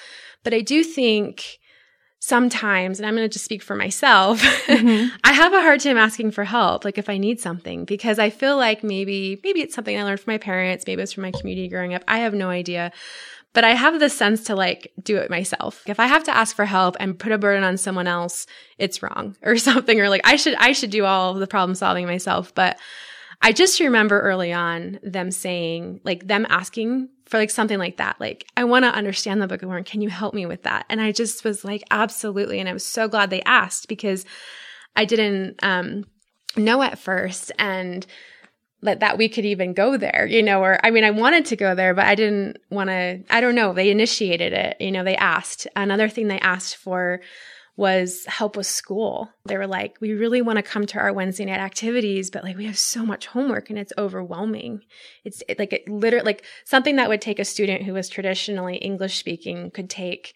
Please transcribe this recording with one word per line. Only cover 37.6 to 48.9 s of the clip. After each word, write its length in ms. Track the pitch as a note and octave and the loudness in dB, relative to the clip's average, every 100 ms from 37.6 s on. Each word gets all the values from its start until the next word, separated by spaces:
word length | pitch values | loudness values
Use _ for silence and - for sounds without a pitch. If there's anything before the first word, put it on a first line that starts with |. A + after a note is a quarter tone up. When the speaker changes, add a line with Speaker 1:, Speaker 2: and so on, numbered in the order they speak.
| G#3 F#3 F#3 F3+ - - - - - _ _ _ | -4 -4 -6 -8 -12 -18 -20 -20 -20 _ _ _
Speaker 1:
that, 160 | G#3 F#3+ | -2 2
that 180 | A3 F#3+ | 2 2
we 120 | A3 | 0
could 160 | A3+ G#3 | 0 -2
even 280 | F#3+ F3+ | -2 -2
go 220 | F3+ A3 C4+ | 2 2 2
there, 300 | - - - | 0 0 2
you 140 | A3+ | 2
know, 200 | G#3+ G3 | 4 4
or, 220 | F#3+ F#3+ | 4 4
I 60 | A3+ | 4
mean, 140 | A3+ | 6
I 80 | A3 | 4
wanted 340 | G#3 A#3+ E4+ C4+ | 4 4 4 2
to 100 | A3 | 0
go 200 | G3 F#3 | 0 2
there, 180 | F#3 | 2
but 140 | F3+ G3+ | 4 4
I 80 | G3+ | 4
didn't 420 | G#3+ G3+ G3 - _ | 2 0 -4 -10 _
wanna, 480 | G3+ F#3+ F#3 F3+ F#3 F#3 | -6 -2 -2 -4 -6 0
I 100 | A#3 | 2
don't 160 | B3 A#3+ | 2 2
know. 180 | G#3 | 2
They 180 | F3+ G3 | 2 2
initiated 640 | G#3 A#3 - G3+ E3+ E3+ | 4 2 0 -2 0 -2
it, 220 | - - - | -2 -4 -4
you 120 | G3 | -4
know, 120 | F#3+ | -2
they 120 | F#3 F#3+ | -2 0
asked. 520 | F#3 E3 - - - - | 2 0 -4 -12 -8 -4
Another 340 | G3+ G3+ G#3+ | 0 2 0
thing 180 | G#3+ G#3+ | 0 -4
they 120 | F#3+ | 0
asked 360 | F#3+ F#3 - - | 0 -2 -6 -12
for 440 | - F3+ F3+ F3+ - - - - _ - | -6 -4 -2 -4 -10 -20 -20 -20 _ -2
was 480 | G3+ F#3 F3+ F3+ - | 2 2 0 -6 -10
help 320 | - G#3 G#3 | -4 -4 -4
with 100 | G3 | -6
school. 640 | - - | -6 -6